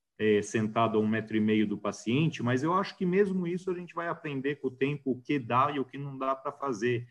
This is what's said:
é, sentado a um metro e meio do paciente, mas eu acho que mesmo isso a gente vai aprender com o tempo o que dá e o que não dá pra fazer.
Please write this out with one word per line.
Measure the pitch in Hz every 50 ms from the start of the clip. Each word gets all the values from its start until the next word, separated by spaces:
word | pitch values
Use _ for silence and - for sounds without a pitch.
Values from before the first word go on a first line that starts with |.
| _ _ _
é, | - 107 110 104 104
sentado | 101 - - 113 107 107 110 113 113 110 107
a | 107
um | 107
metro | 110 110 110 107 - 110
e | 110
meio | 107 110 107 107 107
do | 98 101
paciente, | - - 101 98 - - 110 123 143 165 156 - -
mas | 117 120 127 127 147
eu | 165 180
acho | 190 196 - -
que | - 190
mesmo | 175 180 196 208 190 185 185 175
isso | 170 180 180 - 190
a | 175
gente | 175 175 165 -
vai | 170 170
aprender | 170 160 - - 151 139 135 127 143 147
com | - - 127
o |
tempo | 127 - 135 143 147 143 - 135
o | 120 123
que | - - 147
dá | 139 117 110 120 127 139 147
e | 147 139
o | 127
que | - -
não | 139 143 139 135
dá | 131 135 135 135
pra | 135 - 143
fazer. | - - 139 139 120 95 117 123 120 120 120 -